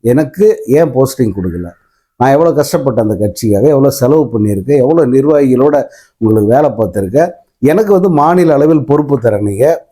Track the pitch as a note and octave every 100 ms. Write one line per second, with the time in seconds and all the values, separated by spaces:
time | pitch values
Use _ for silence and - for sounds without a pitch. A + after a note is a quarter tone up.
0 | A2+ B2+ D3+ F3 G#3+ - - C#3 D#3+ B2+
1 | C3+ - A#2 F#2+ F2+ E2+ F2 - _ _
2 | _ _ B2+ C#3 E3 D#3 - E3+ C#3 A2+
3 | G#2+ G2 G#2 - A2+ G2+ C3+ C#3+ C#3 C#3
4 | B2+ D3+ C3 A2 G#2+ G2 F#2 C#3+ B2+ E3
5 | C3+ C3 C#3+ D3+ C3+ B2 C#3 D3 - -
6 | _ _ A2 G#2+ G#2 B2+ D3 A2+ G#2+ G2+
7 | F#2+ B2 F3 - _ _ C3+ E3+ G#3+ G3
8 | F#3+ D#3 D3+ F3+ E3 C#3+ D3+ D#3+ C3 D3
9 | D3 C#3 A2+ G#2 G2+ G2 C#3 E3 -